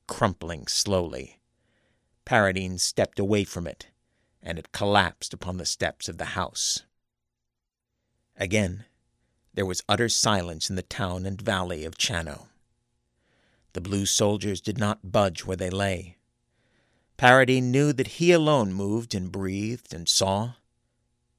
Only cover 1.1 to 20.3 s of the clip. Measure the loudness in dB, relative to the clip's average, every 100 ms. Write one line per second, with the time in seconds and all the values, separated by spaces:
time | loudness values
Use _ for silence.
1.1 | -6 -12 _ _ _ _ _ _ _ _
2.1 | _ 0 4 4 2 -2 -2 -2 0 0
3.1 | 0 0 2 0 -4 -8 -10 -18 _ _
4.1 | _ _ _ -10 -10 -10 -4 2 4 2
5.1 | -2 -12 -12 -10 -8 -6 -4 -4 -6 -12
6.1 | -10 -8 -6 -6 -4 -4 -4 -8 _ _
7.1 | _ _ _ _ _ _ _ _ _ _
8.1 | _ _ -6 -2 0 0 -4 -12 _ _
9.1 | _ _ _ _ -4 -4 -2 0 0 2
10.1 | 2 2 2 0 -6 -6 -6 -6 -6 -6
11.1 | -4 -6 -6 -2 -2 -2 -6 -8 -4 -4
12.1 | -4 -6 -10 -16 _ _ _ _ _ _
13.1 | _ _ _ _ _ _ -10 -4 -2 2
14.1 | 2 2 0 -2 -6 -4 -2 -2 -2 -2
15.1 | 2 2 0 -6 -4 -4 -2 -2 -2 -8
16.1 | -20 _ _ _ _ _ _ _ _ _
17.1 | 4 8 8 8 4 4 4 4 2 -2
18.1 | 2 6 6 6 4 2 0 -2 -2 -2
19.1 | -6 -4 -6 -4 -4 -4 -6 -12 -10 -2
20.1 | 0 2